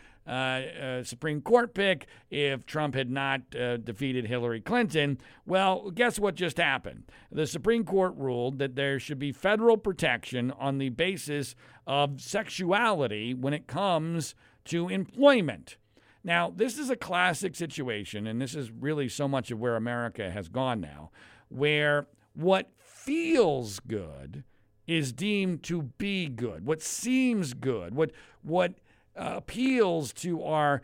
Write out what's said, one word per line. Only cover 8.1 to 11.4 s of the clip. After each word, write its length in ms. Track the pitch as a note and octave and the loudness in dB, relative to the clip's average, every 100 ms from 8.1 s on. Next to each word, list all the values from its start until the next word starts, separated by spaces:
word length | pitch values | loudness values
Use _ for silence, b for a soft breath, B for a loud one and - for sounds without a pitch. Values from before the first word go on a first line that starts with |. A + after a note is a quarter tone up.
| - | 0
ruled 440 | C3+ A#2+ B2 C3+ | -2 0 -2 -2
that 160 | C#3 B2+ | -2 0
there 220 | C#3 C#3 | 0 -2
should 220 | - C#3+ | -4 -6
be 140 | C#3+ | -4
federal 420 | - F#3+ G#3+ A#3 A3 | 0 2 4 6 6
protection 760 | G#3 F#3 D#3 A#2+ - B2 B2 | 2 0 0 0 -2 -2 -2
on 260 | A#2 C#3 C#3 | 0 -2 0
the 120 | C3+ | -2
basis 640 | A#2+ F3 F#3 D3 D3 | 0 0 -2 -4 -4